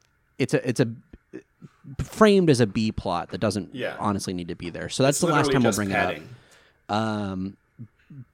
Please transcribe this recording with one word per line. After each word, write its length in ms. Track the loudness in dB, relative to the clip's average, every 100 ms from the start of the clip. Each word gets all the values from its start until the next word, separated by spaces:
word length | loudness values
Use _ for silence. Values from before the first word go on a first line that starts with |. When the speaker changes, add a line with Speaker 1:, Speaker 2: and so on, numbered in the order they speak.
| _ _ _ -4
Speaker 1:
it's 140 | 0
a, 140 | 0 0
it's 120 | 0
a, 80 | -2 -2 -18 -20 _ -20 _ _ -20 _ -18 -10
framed 460 | -6 4 6 8 6
as 100 | 4
a 80 | 2
B 240 | 2 -2
plot 380 | -2 -4 -4 -4
that 80 | -2
doesn't 340 | -2 -2 -6
Speaker 2:
Yeah. 220 | -8 -8 -4
Speaker 1:
honestly 340 | -2 -2 -4
need 140 | -6 -8
to 60 | -8
be 140 | -8
there. 200 | -8 -8
So 140 | 0
that's 140 | 2 2
Speaker 2:
It's 40 |
Speaker 1:
the 60 | 2
last 180 | 2 2
Speaker 2:
literally 60 |
Speaker 1:
time 100 | 4
we'll 60 | 2
Speaker 2:
just 80 | 2
Speaker 1:
bring 120 | 0
Speaker 2:
padding. 320 | 0 0 -4
Speaker 1:
it 680 | -12 -20 _ _ _ _ -4
up. 20 | -2
Um, 600 | -2 -4 -4 -6 -8 -10 _ -20 -20 _ _ -20 -2